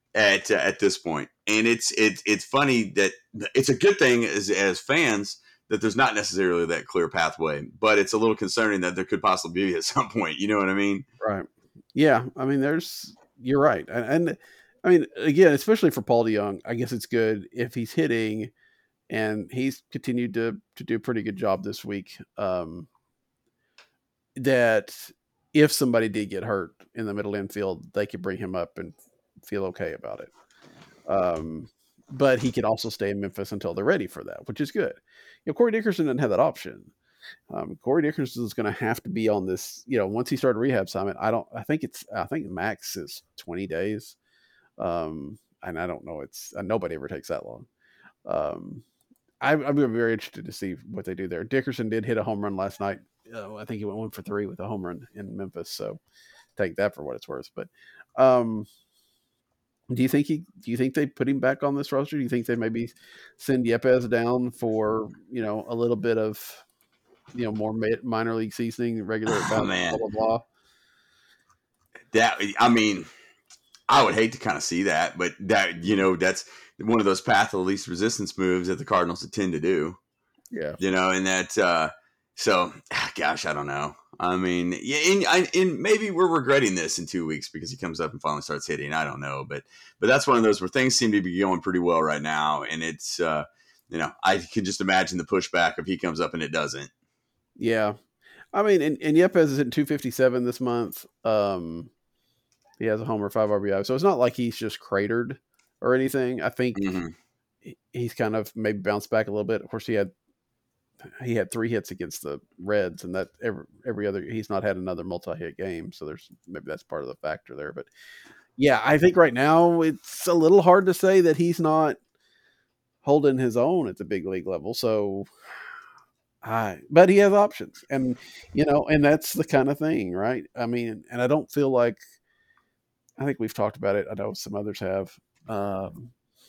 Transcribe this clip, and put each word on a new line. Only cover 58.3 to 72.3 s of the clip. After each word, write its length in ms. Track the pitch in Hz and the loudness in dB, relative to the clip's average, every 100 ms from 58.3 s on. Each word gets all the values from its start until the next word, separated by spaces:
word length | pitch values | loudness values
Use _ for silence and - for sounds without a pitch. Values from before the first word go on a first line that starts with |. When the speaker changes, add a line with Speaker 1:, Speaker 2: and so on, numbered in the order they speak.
| 123 117 110 107 _ _ _ _ _ _ _ _ _ _ _ - | 6 2 -4 -8 _ _ _ _ _ _ _ _ _ _ _ -6
Speaker 2:
do 80 | 123 | 0
you 80 | 131 | 2
think 180 | 143 143 | 2 0
he, 160 | 156 - - | -4 -6 -16
do 120 | - | -6
you 60 | 120 | -2
think 160 | 131 | 0
they 120 | 156 143 | 0 -2
put 240 | - 131 | -2 -2
him 100 | 139 | 0
back 240 | 131 135 | 0 0
on 120 | 143 139 | -2 -2
this 160 | 139 | -2
roster? 260 | 135 143 151 | -2 -2 -4
Do 60 | |
you 60 | 123 | -2
think 180 | 123 113 | -2 0
they 80 | 117 | -2
maybe 360 | 113 113 117 - - - - - | -2 -2 -6 -10 -20 -20 -20 -10
send 280 | - 131 117 | 0 0 2
Yepez 440 | 117 131 127 120 | 2 4 4 2
down 420 | 117 117 123 123 | 0 2 0 -2
for, 580 | - 117 110 107 110 107 - - | -4 -2 0 0 -2 -4 -12 -12
you 120 | 123 | -6
know, 220 | 107 107 - | -4 -4 -4
a 80 | 117 | -2
little 200 | 120 110 | 0 2
bit 220 | 117 113 | 2 2
of, 220 | 110 107 - - _ _ _ _ _ _ _ 120 | 0 -4 -14 -20 _ _ _ _ _ _ _ -6
you 100 | 113 | -4
know, 60 | |
more 200 | 107 107 | -2 -4
ma-, 260 | 110 113 113 | -2 -2 -2
minor 300 | 127 110 113 | -2 -2 -2
league 200 | 113 110 | -2 -4
seasoning, 500 | - 117 113 120 113 | -4 -6 -4 -4 -4
regular 320 | 98 113 110 104 | -4 -4 -2 -2
Speaker 1:
Oh, 80 | |
Speaker 2:
at 60 | 85 | 0
bat, 160 | 107 98 | 0 0
Speaker 1:
man. 320 | 90 85 - | -2 -2 -2
Speaker 2:
blah, 100 | 110 | -4
blah, 200 | 107 110 | -2 0
blah? 120 | 113 - _ _ _ _ _ _ _ _ _ _ _ _ _ _ - _ | 0 -4 _ _ _ _ _ _ _ _ _ _ _ _ _ _ -20 _
Speaker 1:
That, 260 | 110 113 | 4 4